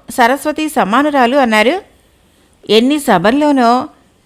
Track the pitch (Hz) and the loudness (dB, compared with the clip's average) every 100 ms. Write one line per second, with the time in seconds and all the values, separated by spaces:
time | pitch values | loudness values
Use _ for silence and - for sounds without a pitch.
0 | - - 240 277 302 294 311 262 190 233 | -8 0 0 0 -6 -6 -4 -2 -2 0
1 | 294 285 240 285 240 214 220 370 - _ | 0 0 0 0 2 2 0 -2 -8 _
2 | _ _ _ _ _ _ - 214 254 302 | _ _ _ _ _ _ 0 2 2 0
3 | 269 185 202 277 294 277 233 247 302 _ | 0 0 2 0 0 2 2 0 -4 _
4 | _ _ | _ _